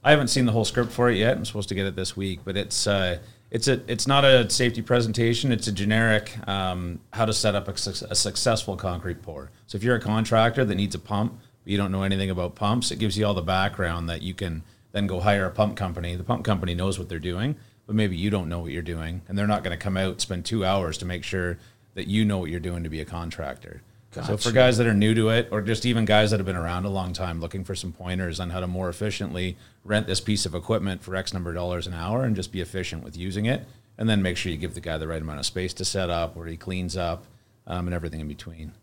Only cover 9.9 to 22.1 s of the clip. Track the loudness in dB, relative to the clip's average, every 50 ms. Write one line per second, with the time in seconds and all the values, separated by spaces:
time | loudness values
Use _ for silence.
9.9 | 2 2 2 0 0 0 2 4 4 6 6 6 4 2 2 2 2 0 0 0
10.9 | -2 -6 -6 -2 -2 0 0 0 -2 -8 -20 -20 _ _ _ -2 0 0 2 2
11.9 | 0 0 0 0 0 0 0 -2 -2 -2 -2 -4 -4 -2 0 0 2 2 0 -2
12.9 | -2 0 -2 0 0 2 2 2 2 0 0 0 2 2 2 0 0 -2 -2 -2
13.9 | -2 -2 -4 -4 -4 -6 -6 -8 -6 -4 -4 -4 -4 -6 -8 -12 -20 _ _ _
14.9 | _ -2 -2 0 -2 2 4 4 4 4 2 0 2 2 2 2 2 -2 -4 -4
15.9 | -4 -4 -6 -6 -6 -6 -2 -2 -2 -2 2 0 0 2 2 -2 -2 0 0 -2
16.9 | -2 -4 -6 -8 -8 -6 -4 -4 -2 -2 -2 -2 -4 -6 -10 -20 _ _ _ -2
17.9 | 0 0 2 2 0 0 0 0 0 0 -2 -2 -4 -4 -6 -6 -6 -6 -6 -6
18.9 | -6 -6 -4 -6 -6 -8 -8 -6 -2 0 2 2 2 2 0 -2 -4 -4 -2 -2
19.9 | 0 0 0 0 0 -4 -4 -4 -4 -6 -4 -2 -2 0 2 2 2 2 2 0
20.9 | -4 -4 -6 -6 -6 -6 -6 -4 -4 -2 -2 -2 -4 -6 -10 -20 _ _ _ _
21.9 | _ -10 -6 0